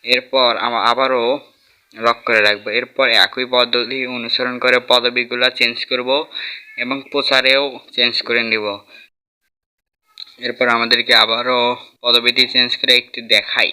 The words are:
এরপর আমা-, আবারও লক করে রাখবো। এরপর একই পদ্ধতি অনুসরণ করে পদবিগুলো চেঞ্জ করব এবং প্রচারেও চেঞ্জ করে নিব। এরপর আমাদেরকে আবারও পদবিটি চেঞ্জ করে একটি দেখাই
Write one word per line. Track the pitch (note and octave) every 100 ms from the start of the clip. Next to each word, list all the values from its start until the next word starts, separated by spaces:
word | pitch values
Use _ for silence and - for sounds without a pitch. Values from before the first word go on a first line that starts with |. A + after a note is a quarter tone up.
এরপর | A#2 B2 B2+ C3 B2 A2+
আমা-, | A#2 A#2 G#2+
আবারও | A#2+ C3 C3 A#2 C#3+ - _ _ _ _ A2
লক | A#2 A#2 -
করে | A2+
রাখবো। | G#2 G#2 G#2+
এরপর | A2 B2 - C3 A2+
একই | F#2+ - B2+
পদ্ধতি | B2+ A#2+ A#2+ A#2 C3 B2+
অনুসরণ | B2 A#2 - B2+ B2
করে | B2+ B2 A#2+
পদবিগুলো | B2 A#2+ B2 A#2+ B2 B2+
চেঞ্জ | - A#2+ A#2 -
করব | B2+ B2 C#3 D#3+ - - - - -
এবং | B2 C#3 C3+
প্রচারেও | C#3+ C3 C3+ C3 C3+ C#3+ B2 -
চেঞ্জ | - A#2+ -
করে | - A#2+
নিব। | A2+ A2 G#2 G2+ - - - _ _ _ _ _ _ _ _ _ _ - - -
এরপর | B2 B2 B2+
আমাদেরকে | A#2 A#2 A#2 A#2+ A#2
আবারও | A2 A2+ B2 B2 A#2+ A#2+ - _
পদবিটি | A#2+ A#2+ A#2+ A#2+ B2
চেঞ্জ | C3 A#2+ -
করে | - B2
একটি | A#2+ -
দেখাই | A2+ G#2+ - B2+ G2+